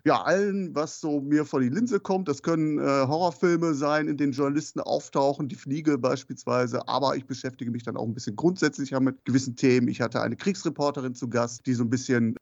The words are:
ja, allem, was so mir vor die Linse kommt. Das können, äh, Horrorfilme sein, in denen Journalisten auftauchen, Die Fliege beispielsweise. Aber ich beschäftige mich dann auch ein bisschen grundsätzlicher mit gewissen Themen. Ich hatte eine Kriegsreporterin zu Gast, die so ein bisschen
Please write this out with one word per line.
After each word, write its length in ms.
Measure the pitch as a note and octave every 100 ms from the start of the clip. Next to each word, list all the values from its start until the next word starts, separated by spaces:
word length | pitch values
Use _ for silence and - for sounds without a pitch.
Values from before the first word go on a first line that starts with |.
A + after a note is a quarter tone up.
ja, 180 | D3+ A#2
allem, 520 | G#2 F#3 G3+ G3 F3
was 260 | C#3 D#3 -
so 200 | D#3+ D3
mir 240 | C#3 D3+
vor 160 | D3 C#3+
die 80 | B2
Linse 320 | F3 A#3+ G3
kommt. 280 | - F#3+ F#3
Das 140 | C3+
können, 360 | E3+ E3 D#3 D3
äh, 280 | C#3+ C#3 C3
Horrorfilme 680 | D#3 F3+ E3 F3+ E3 E3
sein, 340 | C#3 D3 D3+ D#3
in 80 | D3
denen 160 | C#3+
Journalisten 480 | C3 C#3 C#3+ D3+ -
auftauchen, 680 | - D3+ - D3 C#3 C#3 A#2+
Die 60 |
Fliege 440 | - C3+ D3+ D3+ C#3
beispielsweise. 920 | B2+ C3+ - B2+ A#2+ B2 B2 B2 -
Aber 280 | B2 C3+ C#3
ich 100 | C3+
beschäftige 440 | B2+ C3 B2+ B2
mich 120 | A#2
dann 140 | A#2 -
auch 80 |
ein 100 | A2+
bisschen 220 | A2+ - G#2
grundsätzlicher 640 | E3+ F#3 D3+ - C3+ C3+
mit 240 | C3 C3
gewissen 320 | - C3 C3 A#2+
Themen. 320 | C3+ B2+ A#2+
Ich 120 | -
hatte 200 | A2+ A#2
eine 160 | A#2 A#2
Kriegsreporterin 800 | G3+ F#3+ E3 C#3+ C#3+ C#3 B2+
zu 140 | B2 B2
Gast, 380 | A#2 A#2+ A#2+ C3
die 80 |
so 100 | B2
ein 60 | A#2
bisschen 460 | B2+ C3 A#2+ A2+ -